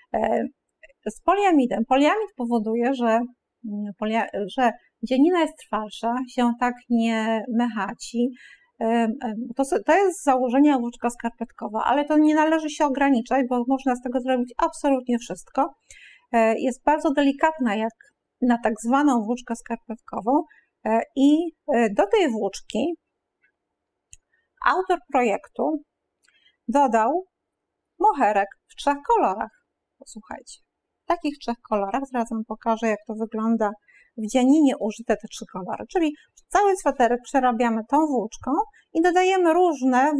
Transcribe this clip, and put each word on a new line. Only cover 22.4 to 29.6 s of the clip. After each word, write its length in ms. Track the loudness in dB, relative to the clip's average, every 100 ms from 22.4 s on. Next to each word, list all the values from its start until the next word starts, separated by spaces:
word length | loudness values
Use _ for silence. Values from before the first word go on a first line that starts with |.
| -4 -6 -8 -4 -4 -4 _ _ _ _ _ _ _ _ _ _ _ -20 _ _ _ _ -2
autor 320 | -2 -2 -4 -2
projektu 680 | 0 0 -2 -6 -6 -4 -4 -8 _ _ _ _ _ _ _ -2
dodał 560 | 2 2 2 0 -2 -6 _ _ _ _ _ _ _
moherek 500 | 0 4 2 2 -2 -8 _
w 60 |
trzech 220 | -6 -4 -2 0
kolorach. 560 | 2 2 0 -8 _